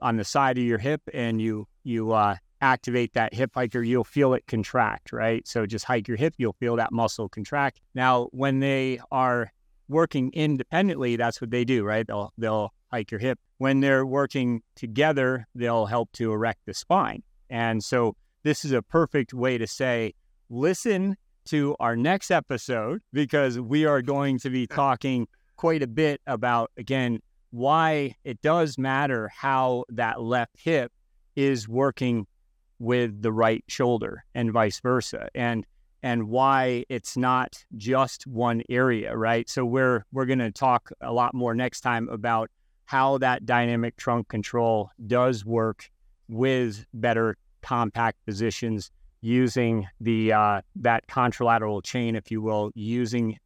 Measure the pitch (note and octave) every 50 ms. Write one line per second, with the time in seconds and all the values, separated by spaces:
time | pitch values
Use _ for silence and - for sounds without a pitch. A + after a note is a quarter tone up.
0 | - B2+ A2+ A2 G2+ - - C#3+ C#3 C3 B2+ B2+ A#2+ A#2+ A#2 G2+ G#2 C#3 D3+ D3
1 | - - - C3 A#2+ A#2 A2+ A2 A2 A2+ A2 G#2+ G2+ - _ _ _ C3 A#2 A2+
2 | A2 A2 A2 A2 G#2 G2+ G2 F2+ - _ _ _ C3+ C3 C3 - - C3 A#2+ B2
3 | A#2+ A2 - B2 A2+ A2 - A2 C3 A2+ - C3+ B2+ A2+ - B2 A#2 A2+ B2 B2
4 | A2+ - - C#3+ C#3 C3 B2+ - - - - A2+ G2+ - - B2+ A2+ G#2+ G#2+ G#2+
5 | - - - A#2 A2 A2+ A2+ A2+ - - - A#2+ G#2+ G2+ A2+ G#2 - - B2+ A#2
6 | G2 - A#2 G#2 C#3 - - - B2 A2 F#2 - B2+ A#2+ A#2 A#2 A2+ - - A#2
7 | A#2 G#2+ - - A2 F#2+ - A2 G2+ - D3 C#3+ C#3 C3 - _ _ _ _ B2+
8 | B2+ B2+ B2+ B2 B2 - - B2+ C3+ C#3 C3+ C3+ C3+ C#3 C3+ C3+ C3 C3 B2+ A#2+
9 | - - - C3 C3 B2+ B2 A#2+ A2+ G2 _ _ _ _ _ _ _ - C#3 D#3+
10 | E3+ - - C#3+ B2+ C3 - D#3+ D3+ D3+ D3 B2+ B2 - D#3+ E3+ G3+ G3+ E3+ C#3
11 | C3 B2 A#2+ A2+ A#2 A#2 - - C3 A2+ A#2+ B2 B2 A#2 C3 A#2 G2+ G#2 G#2+ A2
12 | A#2 - G#2+ G#2 G2+ - - - A2+ A2 A2 G#2+ G#2+ G#2+ - _ _ _ - A#2+
13 | G#2 - A2+ G2 A2+ C3 B2 - _ _ _ _ C3 C3+ C3+ C3+ C#3 C#3 C3+ C3
14 | C3+ C3+ C3 C#3+ C#3 C3 - C#3 B2+ B2 A#2+ A2+ - _ _ - - A2+ G#2+ B2
15 | D3 D#3 D3+ C#3 C3 B2+ C3 B2 A2 - _ B2+ A#2+ A#2 A#2 A2+ G#2+ G2+ A#2 A#2+
16 | A#2 - - - A#2 A2+ G#2+ G#2+ A2+ A2+ G#2+ - _ - - - - - E3+ G3
17 | D3 - - - - _ _ _ _ _ B2+ A#2 A#2 A#2 A2+ A2 - - C3 B2
18 | A#2+ A2 G2+ - _ _ _ _ - D3+ D3 - - D3 C3 A#2+ G#2+ - - E3
19 | D#3+ - - C#3+ A#2+ - - B2 A#2+ C3 B2+ A#2 A2+ - - - C3+ B2+ A#2+ A#2
20 | A2+ G#2 - _ _ _ _ _ _ _ A#2+ A#2+ C#3 F3 F#3 - - A#3+ G3+ F#3
21 | F#3+ G3 G3 - _ _ _ _ _ - D#3+ D3+ C#3+ C#3+ C#3+ - C3 A#2 A#2 A#2
22 | B2 D#3 F#3+ F#3+ - - F3+ D#3 A#2+ - C#3 A2+ - - B2+ A2+ G#2+ A#2 D#3+ G#3+
23 | - _ - C#3+ D3 A#2+ - D3 C#3 C3 A#2+ A#2+ B2+ A2 C#3 D3+ D#3 D3+ D3 C3+
24 | B2 C3 C#3 C#3 C#3 C#3 C3 A#2+ - C#3 B2+ C3 A#2+ - - - C#3 C#3 B2+ -
25 | - C3+ C3 B2 A2+ - _ _ _ _ _ - - E3 D#3+ D#3 C#3 A#2+ A2 D3+
26 | D#3+ D3+ C#3+ - - C3+ C3 A2 B2 B2 A#2+ A#2 A#2 - - - A#2 - C3+ C3+
27 | B2+ A#2+ A#2 - - _ _ _ _ _ - A#2 B2 C#3 D3+ D#3+ E3 D#3+ D#3 D3
28 | C#3+ C3 - _ _ D3 A#2+ - - D3+ D#3+ E3+ E3 D3 A#2+ - C3 C3+ C3 C3+
29 | D3 C#3 C3 A2+ A2 G2+ - - - C#3 C3+ C3 C3 B2+ B2 B2 B2 - A#2 A2+
30 | A#2 A2+ A#2 A#2+ A#2 A2+ B2 B2 A#2 - _ _ - E3 E3 C#3+ B2 A#2+ - _
31 | _ _ _ _ _ _ _ C#3+ C#3 C#3 C3+ A#2+ G#2 G#2+ A2+ B2+ C#3 C#3 - -
32 | C3 B2 A#2+ A2+ G2+ - _ _ _ _ _ _ _ _ _ _ A#2 A2+ B2 B2
33 | A#2+ A2+ G#2 G#2 G#2 A2+ A2 A2 A2+ A2 A2+ - - - - - C3 B2 A#2+ A2
34 | A2 G#2+ - - - _ - B2 A#2 A2+ G#2+ A#2 A2 G#2 - - - B2+ B2+ B2
35 | A2 - - - - - - - A#2+ A#2+ A#2 A2 - - _ _ _ _ _ _
36 | - B2+ A#2+ A#2 A2 G#2 A2+ B2+ C3+ C3+ C3+ C3+ C3 B2+ B2 A#2+ - - C3+ A#2
37 | - - - B2+ B2+ B2+ B2+ B2+ B2+ - - - - _ - A2+ G2+ A#2 C3 C3
38 | C3+ A#2+ - - - C#3 B2 A2+ A#2+ A#2+ A#2 A2+ - - B2 B2 C3 C3 A#2+ G#2+
39 | G#2 A2 A#2 A2+ A2 A2+ A#2 A#2 A#2 - - C#3 B2+ A#2+ A#2+ C3+ C3 B2+ B2 A2
40 | - _ - C3+ C3 B2+ C3 B2+ A#2+ A2 G2 - C3+ B2+ B2 A#2+ - - - -
41 | C3+ B2 A#2 A#2+ A#2+ A#2+ - B2+ B2 A#2 A2+ A#2 B2+ B2 - - - B2+ A#2+ A2+
42 | A2+ - A#2+ G#2+ G#2 A#2 A2+ A2+ A2+ - _ _ _ _ _ _ _ - - C3+
43 | C3 C3+ C#3 C3 C3 B2+ B2 - A2+ A2+ B2 B2 A#2+ A#2+ A#2+ A#2 A#2 A#2 - -
44 | - C3 A#2+ A#2+ G#2+ - - G#2+ G2+ - - A#2+ A#2 A#2 A2+ G#2+ G2+ - _ -
45 | A2+ G2+ B2 B2 B2 C3 B2+ A2 G2 A2+ A#2 A2+ A2 A2 G#2 - - - _ _
46 | _ _ _ _ _ - A2+ A2+ C3 C3+ C3 B2+ B2 A2+ G2+ G#2+ A#2 _ - A2+
47 | A2 A#2+ A2 A2+ A2+ A2 G#2 - _ _ _ _ - - B2+ A#2 A#2 G#2 - A#2
48 | A#2 A2+ - - _ - G#2 G2 A#2 A2 - - B2 A2+ A2 G#2 - - _ _
49 | - - _ _ - A2+ A#2+ B2+ B2+ A#2+ - C3 A#2+ A#2 A2+ A2 G2 F#2 - _
50 | A2 A#2 A2+ A2 A2 A2 G#2+ G#2+ G#2+ G#2 G#2 G2 - _ _ G2 - A#2+ A2+ A2+
51 | - - - C3+ B2 A#2+ - - B2 A#2 A#2 A2+ A2 G#2+ G#2 G2+ - - - B2+
52 | A#2+ A#2 A2+ A2 - - A2 A2 G#2+ A2 G#2+ G#2+ G#2 G#2 - A2+ G#2 A2 A#2 B2
53 | B2 A2 A#2+ A#2+ A#2 A2 G#2+ - _